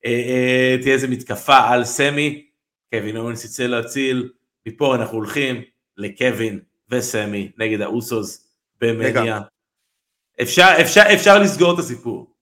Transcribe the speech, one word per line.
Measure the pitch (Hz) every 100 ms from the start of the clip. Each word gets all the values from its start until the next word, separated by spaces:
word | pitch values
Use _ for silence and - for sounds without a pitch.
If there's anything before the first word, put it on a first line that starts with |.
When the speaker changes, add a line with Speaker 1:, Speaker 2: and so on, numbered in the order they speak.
Speaker 1:
אה, | -
אה, | 120 123 127 127 127 127 127
תהיה | 127
איזו | 135 131
מתקפה | 123 - - - 135
על | 113 123
סמי, | 113 - 143 147 147 147 _ _ _ _ _
קווין | 113 104 110
אורנס | 117 113
יצא | 113 - 123
להציל, | 120 113 139 135 127 123 _ _ _ 117
מפה | - 143
אנחנו | 123 107 113
הולכים | 104 143 135 120 107 _ _ -
לקווין | 101 - 127 107 113 101 _ _ _
וסמי | 127 120 110 104 104 95 -
נגד | 110 107
האוסוס | 101 117 117 113 98 - _ _ _ _
במניה. | 117 113 110
Speaker 2:
לגמרי. | 117 113 107 101 _ _ _ _ _ _ _ _ -
Speaker 1:
אפשר, | 123 127 185 165
אפשר, | 170 202 208
אפשר | 190 190 202
לסגור | 196 147 175
את | 170
הסיפור. | - 120 120 90 62 _